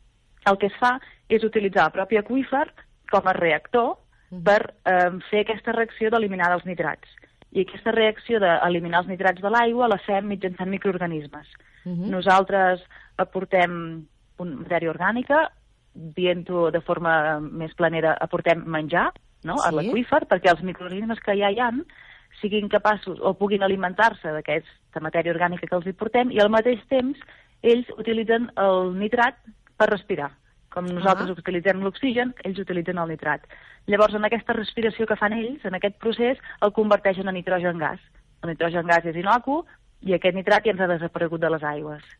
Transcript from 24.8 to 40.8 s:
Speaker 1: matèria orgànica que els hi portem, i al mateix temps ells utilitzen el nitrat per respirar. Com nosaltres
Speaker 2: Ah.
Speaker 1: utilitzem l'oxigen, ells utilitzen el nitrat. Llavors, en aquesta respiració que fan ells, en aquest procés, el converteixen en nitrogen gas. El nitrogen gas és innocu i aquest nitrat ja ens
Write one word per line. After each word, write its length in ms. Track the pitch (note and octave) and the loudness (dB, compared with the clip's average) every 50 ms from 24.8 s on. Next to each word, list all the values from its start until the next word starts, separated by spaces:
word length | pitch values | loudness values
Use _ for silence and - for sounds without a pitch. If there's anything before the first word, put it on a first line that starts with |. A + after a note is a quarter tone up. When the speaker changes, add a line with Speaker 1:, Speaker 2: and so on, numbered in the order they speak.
| _ _ - D#3 | _ _ -12 -8
Speaker 1:
matèria 320 | D#3 D#3 - E3+ E3 E3+ E3+ | -6 -2 -2 0 0 0 0
orgànica 320 | E3 F3 F3 F3 F3 - | 0 0 -2 -2 -4 -6
que 80 | - F3+ | -4 -4
els 120 | F3+ E3 | -4 -4
hi 60 | F#3+ | -6
portem, 380 | F3+ - G#3+ A3 - A#3+ B3 B3+ | -6 -6 -4 0 2 2 2 2
i 80 | - G#3 | 4 4
al 80 | G#3 G#3+ | 4 6
mateix 320 | A3 A3 A3 B3 B3 G#3+ - _ | 4 4 2 2 0 -2 -2 _
temps 300 | C4+ C4 B3+ C4 D4 - - - - - _ _ _ _ | 0 0 0 -2 -6 -8 -14 -20 -20 -20 _ _ _ _
ells 240 | - A#3 A#3 A#3+ B3 - - - | 2 4 4 4 2 -4 -10 -8
utilitzen 520 | G#3 A3+ A3+ A3+ A3+ G#3+ A3+ A#3 A#3+ - - | -4 -2 -2 -2 0 0 0 0 0 -2 -2
el 380 | - G3 G3 F#3 F#3 F#3 F3+ F#3 F#3 | 2 2 4 4 4 2 0 -2 -2
nitrat 360 | G3+ G#3+ B3 A#3+ A#3+ C4 B3+ _ _ A3+ - _ _ _ _ | -2 0 2 2 2 0 0 _ _ -20 -20 _ _ _ _
per 140 | - G#3+ G#3+ | 2 2 2
respirar. 400 | G#3 G3 - - G3 D3+ C#3+ C#3 - _ _ _ _ _ _ _ | 2 -2 -2 -4 -4 -4 -4 -6 -10 _ _ _ _ _ _ _
Com 160 | - F3+ F3+ | -8 -6 -6
nosaltres 420 | F3+ F3+ F3 F3 F#3+ F#3 F#3+ G#3 F#3+ | -4 -4 0 2 2 2 2 0 -4
Speaker 2:
Ah. 20 | |
Speaker 1:
utilitzem 500 | F#3 E3+ - F#3 F3+ F3 E3 G3 F#3 F#3 | -6 -6 -6 -6 -4 0 0 0 0 0
l'oxigen, 520 | G3 G3 F#3+ - - C4+ A3 A#3+ B3 B3+ B3 - - | -2 -4 -4 -2 -4 -2 0 0 -2 -4 -6 -8 -10
ells 140 | F#3+ F#3+ G3 | -8 -8 -6
utilitzen 380 | F#3+ F#3 F3+ F3+ E3+ F3+ F3+ F3+ | -6 -6 -4 -4 -4 -4 -4 -4
el 100 | E3 E3 | -4 -6
nitrat. 340 | D#3+ D#3 - D3+ D3 - - - - - - - - _ _ | -6 -6 -4 -4 -4 -4 -6 -14 -20 -20 -20 -20 -20 _ _
Llavors, 280 | - G3+ G3+ G#3+ G#3 G#3 | 0 4 6 6 4 4
en 100 | G#3+ G#3+ | 0 0
aquesta 280 | G#3+ A#3 A3 - - | 0 0 -2 -2 -2
respiració 540 | A#3+ A3+ G#3+ - - A#3 A3+ A3+ G#3+ - A3 | -4 -2 -4 -4 -4 -2 -2 -2 -2 -2 -2
que 100 | G#3+ G#3+ | -2 0
fan 160 | G3+ G#3+ G#3 | 0 0 0
ells, 320 | G#3+ A#3 A3 A#3 C#4 D4+ - | 0 -2 -4 -6 -8 -8 -8
en 100 | G3 F3+ | -8 -4
aquest 220 | F3+ G3+ G3+ G3+ _ | -4 -4 -4 -4 _
procés, 400 | - A3+ G#3+ - A#3+ A#3+ C4+ - - - - - | -4 -4 -2 0 0 0 -2 -4 -8 -16 -4 -2
el 100 | - G#3 | -2 0
converteixen 540 | G3+ - A3 G#3+ G#3 G3+ - G3 F#3+ F#3+ F#3+ F#3+ | 2 0 2 4 2 2 4 0 0 0 -4 -4
en 60 | F#3 | -6
nitrogen 420 | F3+ E3+ F#3+ F#3 F3+ F3 F3+ E3+ E3 | -6 -4 -2 -2 0 0 -2 -2 -2
gas. 200 | D3+ C#3+ - G3 - _ _ - _ _ _ _ | -4 -4 -6 -8 -14 _ _ -20 _ _ _ _
El 80 | - E3+ | -8 -8
nitrogen 360 | D#3+ D#3 E3 E3+ E3 F3 E3 | -4 -2 -2 -2 -2 -2 2
gas 180 | F3 E3+ E3+ E3 | 4 2 2 2
és 120 | E3+ D#3 | 0 -4
innocu 500 | - F3 G3 A3+ A#3+ A#3 C4 C#4+ D#4+ F4 - - _ _ _ _ _ | -2 0 2 0 2 2 -2 -2 -2 -4 -8 -16 _ _ _ _ _
i 120 | - F#3+ F3+ | -2 -2 0
aquest 200 | E3+ - F#3 F3 | 2 2 0 0
nitrat 280 | F#3+ F3+ G3+ G#3 G#3 - | 0 2 2 2 4 4
ja 60 | A3 | 2
ens 100 | G3+ F3+ | 0 0